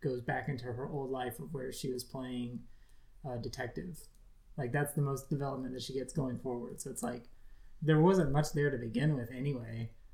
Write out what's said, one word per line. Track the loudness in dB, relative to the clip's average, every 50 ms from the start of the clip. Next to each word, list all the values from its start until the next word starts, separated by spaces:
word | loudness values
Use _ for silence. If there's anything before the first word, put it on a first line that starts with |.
goes | -2 -2 -2 0
back | -2 -2 -2 -2 -2 -2
into | -4 -4 -4
her | -4 -4 -4 -4 -4
old | -4 -4 -2 -2
life | -2 -2 -2 -4 -4 -6
of | -8 -8
where | -6 -6 -6 -6
she | -6 -4 -4 -4
was | -4 -4 -6
playing, | -8 -8 -6 -6 -4 -4 -4 -4 -4 -6 -8 -10 -12 -16 -18 -20 -20 -20 -20 -20 -20 -18 -10 -6 -6
uh, | -4 -4
detective. | -4 -4 -4 -4 -6 -6 -6 -6 -8 -8 -10 -12 -14 -18 -20 -20 -20 -20 -20 -20 -20 -10 -6
Like, | -4 -2 0
that's | 0 0 0 2 2
the | 2
most | 2 2 0 -2 -2 -2
development | -2 0 0 -2 -2 -4 -4 -4 -6
that | -6
she | -6 -4
gets | -4 -4 -4 -2
going | -2 0 0 0 -2 -2
forward. | -2 -4 -4 -4 -4 -6 -8 -8
So | -8 -8
it's | -6 -4
like, | -2 -2 -4 -4 -8 -14 -18 -18 -18 -18 -18 -18 -16 -16 -8 2
there | 4 6 8 10
wasn't | 10 10 10 8 6 6
much | 6 4 4 4
there | 2 2 4 4
to | 2 0
begin | -2 0 2 4 4 4 4
with | 4 0 -4
anyway. | -4 -2 0 0 0 -2 -4 -6 -4 -4 -4 -6 -6 -12 -18 -20